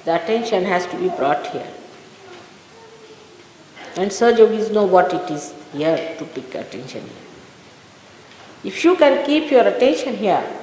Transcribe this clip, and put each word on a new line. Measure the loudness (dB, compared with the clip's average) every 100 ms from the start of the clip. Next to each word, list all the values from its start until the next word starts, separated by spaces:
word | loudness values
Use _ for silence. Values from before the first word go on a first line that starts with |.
the | -2 -2
attention | 0 -2 0 -2
has | 0 -2 -4
to | -4
be | -4
brought | 0 0 -2 -4
here. | -10 -12 -16 -20 -20 -20 -20 -20 -20 -20 -20 -20 -20 -20 -20 -20 -20 -20 -20 -20 -20 -20 -20 -14 -6
And | -4
Sahaja | 2 2 6
Yogis | 6 4 0
know | 2
what | 4 4 4
it | -2 -6
is | -8 -10 -16 -14
here | -4 0 0 -4 -10
to |
pick | -12 -12 -10
attention | -12 -12 -14 -12 -14
here. | -16 -20 -20 -20 -20 -20 -20 -20 -20 -20 -20 -20 -20 -20 -20 -14
If | -12 0
you | 2 6
can | 4 4
keep | 2 0 4
your | 4 4
attention | 4 2 2 -4 -2
here | 0 0 -2 -12